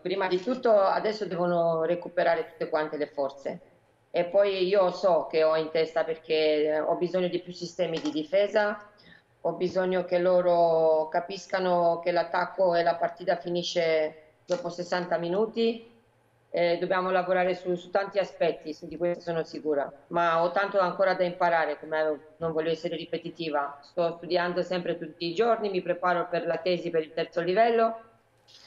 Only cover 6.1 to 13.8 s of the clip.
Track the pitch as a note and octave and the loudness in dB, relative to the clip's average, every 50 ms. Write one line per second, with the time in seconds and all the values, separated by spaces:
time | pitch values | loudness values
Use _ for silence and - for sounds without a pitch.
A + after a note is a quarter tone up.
6.1 | D#3+ D#3+ - - D#3+ D#3 D#3 D3+ D3+ D3+ D3+ D3+ D3+ D#3 - - E3 D3+ F3+ E3+ | -4 -8 -4 -2 0 2 4 4 4 2 2 2 0 0 0 0 0 0 0 -2
7.1 | E3+ F#3 F3+ F3 F3 F3 - F3 F3 - F3 E3+ - - F3 E3 E3 D3+ C#3 D3+ | 0 -2 -2 0 -2 -6 -8 -8 -12 -12 -12 -10 -4 -4 -2 -2 -2 -4 -4 -4
8.1 | C#3+ D#3 D#3 - F#3 G3 G#3 G3+ G#3 G#3+ G#3 G#3 A3 - - - - _ _ - | -4 -4 -4 0 2 2 2 2 2 2 2 0 -2 -6 -10 -20 -20 _ _ -20
9.1 | - - _ _ _ _ - E3 E3 E3 F3+ F3 F3 F#3+ F#3 F#3 F#3 F3+ F3 F3+ | -20 -20 _ _ _ _ -6 -4 -2 -2 -4 -2 0 0 0 0 0 -2 0 0
10.1 | F3+ F3 F3 F#3 F3+ F3+ F3+ F3 F3 E3+ E3+ E3 D#3+ D#3+ D#3+ D#3+ D#3 D#3 D#3 D#3 | 0 2 2 4 4 4 4 4 4 4 4 4 4 4 4 4 4 4 2 0
11.1 | - F3 E3+ - G3 F#3 - - - F#3+ F#3 F3+ F3 F3 E3+ E3+ E3+ E3 - F3+ | -2 -2 -2 -2 -8 -10 -6 -4 -4 -2 2 2 2 4 4 2 2 2 -2 0
12.1 | F3 E3+ E3 - - F3+ F3 F3+ - - F#3+ F3 E3+ E3+ E3+ E3+ E3 - F3 E3+ | 0 0 0 0 0 -2 -2 -2 0 2 2 4 4 4 2 2 0 0 -2 -4
13.1 | - - F3+ F#3 F3 E3+ - F3 F3 F3 E3+ - - F3 | -4 -4 -2 -2 -2 -2 -2 -4 -4 -4 -4 -2 -2 0